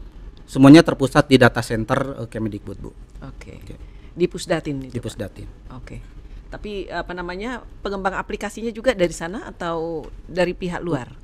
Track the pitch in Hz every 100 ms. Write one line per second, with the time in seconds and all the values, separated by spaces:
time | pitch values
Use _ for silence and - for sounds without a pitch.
0 | - - - - - 135 135 156 170 151
1 | 131 151 - 131 120 120 - 113 110 131
2 | 131 135 113 110 110 104 - 98 - -
3 | - - 135 - - - - - - -
4 | - 156 175 185 - 165 156 139 131 117
5 | 110 - 98 - 98 - - 127 - 120
6 | - - - - - - 208 202 - 175
7 | 170 180 175 180 226 262 - - 202 196
8 | 190 180 - 214 208 220 233 220 247 208
9 | 175 165 170 180 - 180 175 165 165 160
10 | - - - 170 175 - 180 170 175 143
11 | 120 -